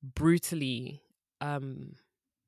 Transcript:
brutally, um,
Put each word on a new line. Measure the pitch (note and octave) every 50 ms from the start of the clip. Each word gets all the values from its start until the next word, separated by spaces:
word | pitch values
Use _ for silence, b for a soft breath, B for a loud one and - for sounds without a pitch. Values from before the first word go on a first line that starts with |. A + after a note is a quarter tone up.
brutally, | C#3 C3 - - D3+ E3 E3+ E3+ - - E3+ D#3+ C#3+ C3 B2 A#2 B2+ - C#3+ C#3+ - _ _ _ _ _ _ _
um, | C#3+ D3 D3 C#3 C3+ C3+ C3 C#3+ C3+ C#3 - - _ _ _ _ _ _ _ _ _